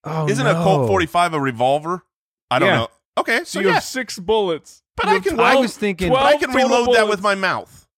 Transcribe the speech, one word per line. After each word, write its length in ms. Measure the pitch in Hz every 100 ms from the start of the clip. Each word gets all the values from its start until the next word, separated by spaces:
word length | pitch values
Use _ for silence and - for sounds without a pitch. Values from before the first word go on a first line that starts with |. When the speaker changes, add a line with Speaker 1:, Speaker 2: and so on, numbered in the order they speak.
Speaker 1:
Oh, 240 | 151 160 151
Speaker 2:
Isn't 180 | - -
a 80 | 170
Colt 260 | 175 190
Speaker 1:
no. 60 | 123
Speaker 2:
forty-five 460 | 190 165 175 175
a 60 | 160
revolver? 640 | 135 117 127 143 156 180 _ _ _ _ _
I 100 | -
don't 80 | 196
Speaker 3:
Yeah. 80 | 151
Speaker 2:
know. 100 | 113 _ _ -
Okay, 200 | - 233
Speaker 3:
So 40 | 339
Speaker 2:
so 140 | 302
Speaker 3:
you 60 | 196
Speaker 2:
yeah. 80 | 403
Speaker 3:
have 80 |
six 360 | - 254 233 -
bullets. 640 | 180 220 196 156 - - _ -
Speaker 2:
But 80 | -
Speaker 3:
You 60 |
Speaker 2:
I 20 | 196
Speaker 3:
have 80 |
Speaker 2:
can, 100 | 381
Speaker 1:
I 20 | 302
Speaker 3:
twelve, 240 | 233 269
Speaker 1:
was 160 | 240 -
thinking 320 | 208 180 180
Speaker 2:
but 80 | 262
I 20 | 277 294
Speaker 3:
twelve 60 |
Speaker 2:
can 80 | 302
Speaker 3:
total 160 | 254 262
Speaker 2:
reload 180 | 240 240 233
that 120 | 214
with 140 | 202
Speaker 3:
bullets. 0 |
Speaker 2:
my 140 | 202 196
mouth. 520 | 190 120 92 - _